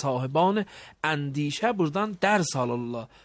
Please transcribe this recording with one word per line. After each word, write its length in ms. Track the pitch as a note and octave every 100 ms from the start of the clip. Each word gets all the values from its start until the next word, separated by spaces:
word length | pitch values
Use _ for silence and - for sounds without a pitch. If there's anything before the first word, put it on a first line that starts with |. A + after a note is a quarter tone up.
sahiban 640 | C#3+ B2+ C3 D3+ F#3 G#3 G3 - - -
əndişə 680 | D#3 D3+ C#3+ C#3+ D3 - A3+ G#3
buradan 400 | D#3+ F#3+ G#3+ F#3
dərs 340 | G3 G#3 D#3 C3+
alırlar. 520 | B2 A#2+ A#2+ A#2 A2 -